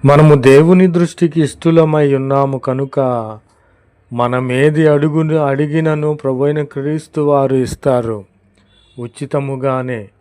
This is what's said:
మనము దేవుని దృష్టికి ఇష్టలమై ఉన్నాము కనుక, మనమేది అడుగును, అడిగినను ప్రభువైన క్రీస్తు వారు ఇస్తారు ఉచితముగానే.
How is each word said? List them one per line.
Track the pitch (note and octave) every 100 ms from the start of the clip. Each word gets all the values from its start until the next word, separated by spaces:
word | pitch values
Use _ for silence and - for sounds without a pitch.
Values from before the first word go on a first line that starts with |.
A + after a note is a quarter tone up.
| C#3
మనము | C#3+ D#3 D3
దేవుని | C3 C3+ E3 F#3 F#3
దృష్టికి | E3+ E3+ - E3+ D#3
ఇష్టలమై | C#3+ - E3+ E3 D#3+ D#3 C#3+
ఉన్నాము | C3+ C3+ C#3 C#3 C3+
కనుక, | - C3 C#3 C#3+ C3 A#2+ A2 G#2+ _ _ _ _ _ _ _
మనమేది | A#2+ B2 B2+ B2+ B2+ D3 D3+ D#3
అడుగును, | C#3+ D3+ D3+ D#3 D#3
అడిగినను | C#3+ C#3 D3+ D#3 D#3+ D#3 D3+
ప్రభువైన | D3+ C3+ B2+ C#3+ D3+
క్రీస్తు | C#3+ C#3 C#3 D#3 D3+ -
వారు | D3 C#3+ C3+ C3
ఇస్తారు | B2 - C#3+ B2 A2+ G#2+ F#2+ _ _ _ _ _ _ -
ఉచితముగానే. | A#2+ - C#3 D3 C#3 C3+ C3+ B2+ B2+ A#2+ G2 _